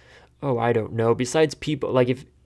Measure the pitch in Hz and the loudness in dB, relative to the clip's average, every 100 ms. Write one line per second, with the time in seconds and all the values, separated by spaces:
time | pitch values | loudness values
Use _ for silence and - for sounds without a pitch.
0 | - - _ - 143 117 120 117 104 113 | -20 -20 _ -8 -4 0 2 0 -2 -2
1 | 113 117 123 160 156 - - 143 - 127 | 0 2 0 2 0 0 -6 -4 -2 2
2 | 123 131 - _ | 2 0 -8 _